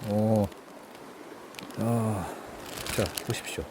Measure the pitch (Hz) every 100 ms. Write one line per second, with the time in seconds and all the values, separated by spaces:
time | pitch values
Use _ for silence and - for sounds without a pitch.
0 | 107 104 110 110 98 - - - - -
1 | - - - - - - - - 110 117
2 | 110 104 82 - - - - - - -
3 | 95 - - 117 - - 80